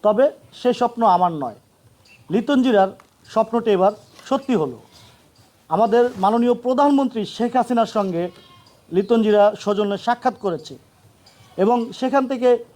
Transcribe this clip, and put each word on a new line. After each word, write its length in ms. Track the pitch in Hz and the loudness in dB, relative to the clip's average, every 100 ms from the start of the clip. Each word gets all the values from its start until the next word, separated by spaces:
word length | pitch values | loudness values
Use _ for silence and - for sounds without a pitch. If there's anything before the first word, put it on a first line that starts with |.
তবে 280 | 214 214 285 - _ - | 0 2 0 -2 _ -4
সেই 120 | 247 | -4
স্বপ্ন 300 | - 240 240 | -2 -4 0
আমার 280 | 220 180 180 | 2 2 0
নয়, 220 | 160 127 107 _ _ _ _ _ _ - | -2 -10 -12 _ _ _ _ _ _ -4
লিটন 320 | 190 233 277 | -4 0 0
জিরার 260 | 254 208 190 - _ _ _ | 4 2 2 -2 _ _ _
স্বপ্নটি 400 | 214 220 233 233 | -4 -2 -2 0
এবার 220 | 190 190 208 _ - - | 2 2 0 _ -20 -6
সত্যি 260 | 277 277 | -4 -2
হলো। 240 | 220 143 117 _ - - _ _ _ _ _ _ | -2 -2 -8 _ -20 -20 _ _ _ _ _ _
আমাদের 420 | 180 220 233 247 226 | 0 2 2 2 0
মাননীয় 380 | 190 233 240 | 0 2 0
প্রধানমন্ত্রী 680 | 240 247 254 285 277 262 226 | 0 -2 2 2 2 0 -4
শেখ 320 | 196 - 233 254 | -8 -6 -2 -2
হাসিনার 300 | 233 240 226 | 0 0 0
সঙ্গে 420 | 220 196 170 175 - _ - _ _ _ | -2 -4 -4 -6 -10 _ -20 _ _ _
লিটন 300 | 175 190 226 | -4 0 0
জিরা 320 | 214 208 208 208 | 4 4 4 2
সৌজন্যে 380 | 202 202 202 202 | -4 -2 -2 -4
সাক্ষাৎ 400 | - 240 254 - | -4 -2 -4 -4
করেছে 400 | 196 165 - 131 _ _ _ _ _ _ - - | -6 -6 -10 -20 _ _ _ _ _ _ -16 -2
এবং 360 | 196 240 226 | 0 2 -2
সেখান 360 | - 262 269 262 | -6 -2 0 -2
থেকে 360 | 262 247 240 - | 0 2 0 -2